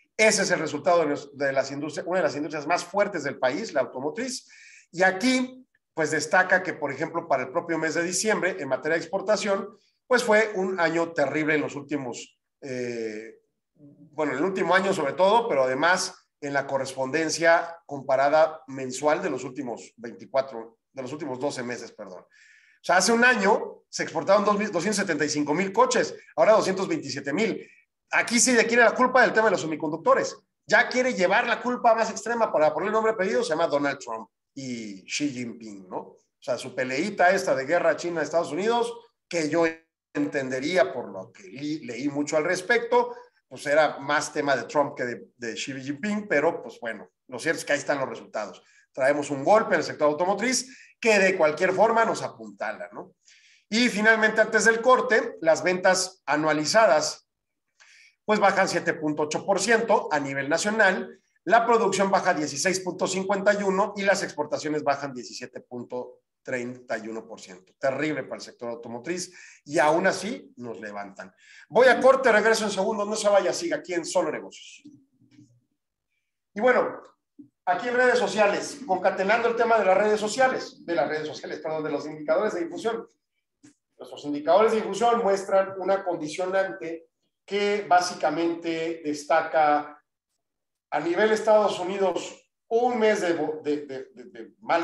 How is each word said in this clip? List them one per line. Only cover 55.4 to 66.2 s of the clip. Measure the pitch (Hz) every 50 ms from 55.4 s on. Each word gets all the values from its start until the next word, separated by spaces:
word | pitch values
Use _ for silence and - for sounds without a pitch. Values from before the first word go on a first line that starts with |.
las | 165 160 208 -
ventas | 151 180 185 185 190 190 180 185 - - - _ _
anualizadas | 135 147 156 156 156 151 151 151 139 202 226 226 190 156 151 143 - - - _ _ _ _ _ _ _ _ _ _ _ _ _ _ _ _ _ _ _ _ _
pues | - 214 185
bajan | 196 190 - 185 190
siete | - 175 165 170 170 156
punto | - 151 151 147 156 151
ocho | 151 - - -
por | 190 196 185
ciento | - 233 226 220 - 226 214 247 - -
a | 151 143
nivel | 139 139 139 139 139 143
nacional, | 165 - - 208 214 226 202 190 190 - - - - - _ _ _ _ -
la | 165 214 233 233
producción | 240 233 220 196 185 - 196 196 190
baja | 190 175 - 185 165
dieciséis | 151 151 139 - - 175 190 180 -
punto | - 180 - - 190
cincuenta | - 180 190 190 190 202 190 196 208 202
y | 196 202
uno | 190 185 190 214 208 208
y | 202
las | 196 202 185 -
exportaciones | 175 - - 143 160 151 147 123 147 151 151 151 139
bajan | 143 139 139 143 139 123
diecisiete | 123 - - 113 - 123 - - 110
punto | - _ 123 120 120 - 127 123 120 123 - _